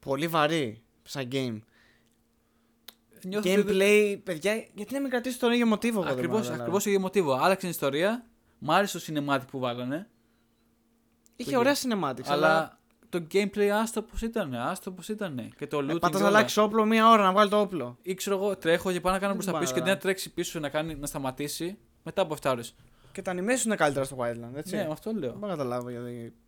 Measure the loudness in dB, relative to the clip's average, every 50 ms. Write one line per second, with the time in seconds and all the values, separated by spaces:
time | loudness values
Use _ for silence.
0 | -4 -4 -4 -2 -2 0 2 2 2 2 2 0 -2 -2 -6 -10 _ _ _ _
1 | _ -12 -8 -8 -8 -4 -2 -2 -2 -2 -4 -8 -10 _ _ _ _ _ _ _
2 | _ _ _ _ _ _ _ _ _ _ _ _ _ _ _ _ _ -20 -20 _
3 | _ _ _ -16 -12 -6 -6 -2 0 2 4 4 4 4 4 4 6 6 6 6
4 | 6 4 0 -4 -6 -8 -8 -2 -2 -2 -2 -2 -4 -10 _ -14 -12 -8 -6 -4
5 | -4 -2 -2 -2 -2 -4 -6 0 2 2 4 4 4 4 2 2 2 0 0 0
6 | 0 -2 -2 -2 -2 0 0 0 -2 -2 -6 -6 -4 -2 0 0 2 2 2 2
7 | 2 2 0 2 2 2 2 4 4 4 4 2 0 -6 -6 -2 -2 0 0 2
8 | 0 0 0 -2 -8 -14 _ _ _ _ _ _ -2 2 2 2 2 2 -2 -8
9 | -8 -6 -6 -4 -2 0 -2 -2 -2 -4 -8 -4 -4 -4 -4 -4 -6 -6 -6 -6
10 | -8 _ _ _ _ _ _ _ _ _ _ _ _ _ _ _ _ _ _ _
11 | _ _ _ _ _ _ _ _ -6 -2 2 2 4 4 2 2 0 -2 -2 0
12 | -2 -2 -4 -4 -2 -2 0 4 4 6 4 4 2 -2 -8 _ _ _ _ _
13 | _ _ -8 -8 -8 0 0 0 0 0 0 0 0 2 2 0 0 -2 -4 -6
14 | -8 -6 -6 -4 -4 -4 -2 -4 -4 -4 -4 -4 -4 -4 -4 -6 -8 -12 -12 -12
15 | -10 -10 -8 -6 -6 -6 -6 -8 -8 -10 -10 _ -10 -6 -4 -4 -2 -2 -2 0
16 | 0 2 2 4 2 6 6 6 4 4 4 2 2 4 4 2 4 4 4 6
17 | 8 8 8 8 6 4 6 6 4 4 4 2 2 2 0 -6 -6 -6 -8 _
18 | _ -6 -6 -4 -2 -2 -2 0 0 -2 -2 -2 2 2 2 2 2 0 -2 0
19 | 0 0 0 0 0 -2 -2 -2 -2 -2 -2 0 0 0 -2 0 0 0 0 0
20 | 0 -2 -2 -2 -4 -10 -6 -6 -6 -6 -6 -6 -6 -2 -2 -2 -4 -2 -6 -8
21 | -8 -8 -8 -4 -4 -4 -4 -4 -6 -6 -6 -6 -6 -8 -8 -10 _ _ _ _
22 | _ -8 -2 -2 -2 -2 -2 -4 0 0 0 0 -2 -10 -14 _ -20 -20 _ _
23 | _ -18 -16 -10 -6 -6 -4 -4 -2 0 0 0 2 0 2 2 2 2 2 0
24 | -2 -4 -4 -4 -4 -4 -4 -6 -8 -10 -10 -10 -10 -6 -4 -4 -4 -4 -6 -6
25 | -6 -6 -4 -4 -4 -4 -6 -6 -6 -6 -4 -2 -2 -2 -2 -4 -6 -6 -8 -10
26 | -10 -10 -10 -10 -12 -12 -14 _ _